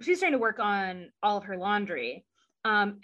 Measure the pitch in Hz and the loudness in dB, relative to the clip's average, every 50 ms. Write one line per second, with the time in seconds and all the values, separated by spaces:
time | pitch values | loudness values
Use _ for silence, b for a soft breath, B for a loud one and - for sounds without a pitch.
0 | 233 330 359 359 381 339 277 247 226 220 208 - 208 208 202 196 190 185 180 180 | 0 0 2 2 2 2 2 2 2 0 0 0 0 0 0 0 -2 -4 -6 -8
1 | 175 - _ _ 202 208 208 196 190 202 190 180 185 202 208 208 202 185 165 127 | -12 -18 _ _ 0 0 0 0 -4 -6 -6 -4 0 0 0 0 0 -2 -4 -4
2 | 120 123 139 190 - _ _ _ _ _ _ _ - 220 214 208 202 202 202 - | -4 -6 -6 -10 -14 _ _ _ _ _ _ _ 0 2 2 4 2 2 -2 -4